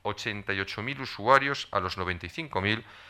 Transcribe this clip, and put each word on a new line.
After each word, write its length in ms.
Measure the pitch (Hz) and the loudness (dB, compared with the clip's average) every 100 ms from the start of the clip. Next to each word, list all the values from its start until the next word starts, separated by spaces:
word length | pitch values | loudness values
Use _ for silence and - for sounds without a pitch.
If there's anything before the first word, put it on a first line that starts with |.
ochenta 500 | 104 101 117 104 98 | -6 -4 -4 -4 -2
y 80 | 98 | -2
ocho 220 | 98 - | -2 -4
mil 180 | 117 135 | -6 -6
usuarios 680 | 131 - 107 135 139 139 - | -8 0 6 8 6 -2 -2
a 80 | 101 | -2
los 180 | 92 95 | 0 -2
noventa 300 | 90 87 87 | -2 -2 -6
y 20 | |
cinco 320 | - 156 95 | -8 -4 0
mil 240 | 101 110 - - | 2 0 -2 -18